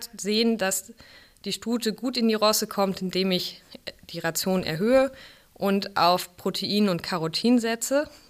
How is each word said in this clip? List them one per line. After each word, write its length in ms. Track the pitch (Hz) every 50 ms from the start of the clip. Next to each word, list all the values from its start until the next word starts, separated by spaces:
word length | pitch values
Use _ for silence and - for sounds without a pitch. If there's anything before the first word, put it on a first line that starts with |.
| - - -
sehen, 400 | 202 - 196 214 214 233 233 226
dass 360 | 208 190 190 196 - - - - - - - - - - - _ _ -
die 80 | 202 185
Stute 400 | - - 220 240 233 - 220 202
gut 240 | - - 269 254
in 100 | 254 226
die 60 | 226 214
Rosse 340 | 208 208 214 220 - 214
kommt, 340 | 208 - - 196 190 185 -
indem 300 | 190 180 - 185 190 190
ich 300 | 180 180 180 - - - - - - - - - - _ - -
die 100 | - 165
Ration 440 | - 165 160 - - 190 185 185 -
erhöhe 480 | - 156 156 202 226 262 269 262 269 269 - - - - - _ _ _
und 420 | - 190 196 196 202 190 - -
auf 400 | - 165 175 180 175 - - _
Protein 520 | - - 190 185 - - - 196 208 208 196
und 140 | 175 165 -
Carotin 560 | - 190 165 160 160 160 - - 233 247 240
setze. 500 | 214 226 226 226 - - 269 285 302 - - - -